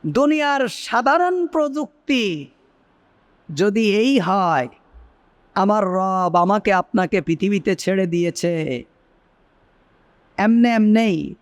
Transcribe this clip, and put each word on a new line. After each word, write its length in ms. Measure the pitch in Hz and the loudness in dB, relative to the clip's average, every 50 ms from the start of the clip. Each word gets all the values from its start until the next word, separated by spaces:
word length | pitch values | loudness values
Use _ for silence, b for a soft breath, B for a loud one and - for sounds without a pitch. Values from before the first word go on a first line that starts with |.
| - | -6
দুনিয়ার 600 | 156 147 240 285 294 311 302 294 285 277 277 262 | -2 0 0 2 2 2 0 0 -2 0 -2 -2
সাধারণ 680 | 214 - - - - - 233 233 269 294 339 359 359 370 359 349 | -4 -6 -10 -10 -4 -4 0 2 2 2 2 2 0 0 -2 -4
প্রযুক্তি 760 | 339 - 320 302 294 269 302 294 294 _ _ _ - 277 247 220 196 165 147 139 - _ _ _ _ _ _ _ _ _ _ _ _ _ _ _ _ _ _ _ - | -4 -2 -2 -2 -2 -4 -6 -8 -8 _ _ _ -2 -2 0 0 -2 -4 -6 -10 -14 _ _ _ _ _ _ _ _ _ _ _ _ _ _ _ _ _ _ _ -12
যদি 340 | 151 139 190 208 202 226 226 208 196 | -4 -2 0 0 2 2 0 2 2
এই 180 | 208 233 269 277 247 | 2 2 2 2 2
হয়, 480 | 165 170 190 202 185 170 160 135 123 120 - _ _ _ _ - - _ _ _ _ _ _ _ _ _ _ | 2 0 0 0 0 0 0 0 -2 -4 -10 _ _ _ _ -20 -20 _ _ _ _ _ _ _ _ _ _
আমার 280 | 175 190 202 208 214 208 | 0 0 2 2 0 0
রব 460 | 185 180 185 185 190 190 185 180 175 165 | 0 -2 -2 -2 -2 -2 -2 -2 2 2
আমাকে 360 | 175 175 185 202 214 202 214 196 | 2 4 4 2 0 2 0 0
আপনাকে 440 | 180 - _ - 202 185 170 - 185 | 0 0 _ -2 -2 0 0 -2 -2
পৃথিবীতে 500 | 147 - 165 156 175 196 202 196 - 208 185 | -2 -2 -4 -2 0 -2 -2 -2 -2 -2 -4
ছেড়ে 300 | - - 196 190 190 190 | -2 -2 -2 0 0 0
দিয়েছে 460 | 175 170 175 175 170 170 - - 175 170 165 156 139 127 120 120 _ _ _ _ _ _ _ _ _ _ _ _ _ _ _ _ _ _ _ _ _ _ _ _ _ _ _ _ _ _ | 0 0 -2 -2 -2 -2 -4 -4 -2 -2 -2 -4 -6 -8 -8 -10 _ _ _ _ _ _ _ _ _ _ _ _ _ _ _ _ _ _ _ _ _ _ _ _ _ _ _ _ _ _
এমনে 320 | - 196 220 226 233 233 240 | 0 2 2 4 4 4 4
এমনেই 480 | 233 220 214 214 214 226 226 220 175 156 147 139 - _ | 4 2 4 4 4 4 4 2 0 -2 -4 -8 -12 _